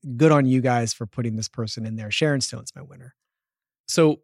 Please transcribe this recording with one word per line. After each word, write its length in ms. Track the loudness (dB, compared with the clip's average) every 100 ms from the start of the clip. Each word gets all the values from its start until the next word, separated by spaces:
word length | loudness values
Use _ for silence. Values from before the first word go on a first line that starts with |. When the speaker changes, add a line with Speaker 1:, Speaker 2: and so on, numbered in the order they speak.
| -10 2
Speaker 1:
good 160 | 6
on 140 | 6 4
you 160 | 2
guys 320 | 2 0 -2
for 140 | -6 -10
putting 280 | -6 -6 -4
this 120 | -8
person 360 | -8 -8 -8
in 120 | -8 -8
there. 160 | -6
Sharon 300 | -2 0 0
Stone's 300 | -4 -10 -16 -18
my 80 |
winner. 320 | -20 -20 -20 _ _ _ _ _ _ _ -6
Speaker 2:
So 320 | 4 4 2